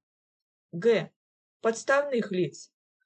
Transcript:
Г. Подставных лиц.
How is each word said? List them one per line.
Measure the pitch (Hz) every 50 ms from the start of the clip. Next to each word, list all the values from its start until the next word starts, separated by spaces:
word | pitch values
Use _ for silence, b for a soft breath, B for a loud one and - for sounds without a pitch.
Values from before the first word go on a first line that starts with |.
| _ _ _ _ _ _ _ _ _ _ _ _ _ _
Г. | - 170 196 233 220 180 156 - _ _ _ _ _ _ _ _ _ _
Подставных | - 226 226 - - - 277 285 285 285 262 226 196 -
лиц. | 185 180 170 - - - - _ _ _ _ _ _ _ _